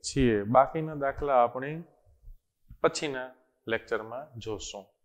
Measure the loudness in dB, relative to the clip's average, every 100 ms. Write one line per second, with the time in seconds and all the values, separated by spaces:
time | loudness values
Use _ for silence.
0 | -4 2 4 4 4 6 6 2 -6 -4
1 | -4 -4 2 4 4 2 -8 -8 -12 _
2 | _ _ -20 -20 _ _ _ 0 0 0
3 | -6 -6 -8 -14 _ _ -4 -4 -2 -4
4 | -4 -10 -12 -12 -8 -8 -8 -14 -16 _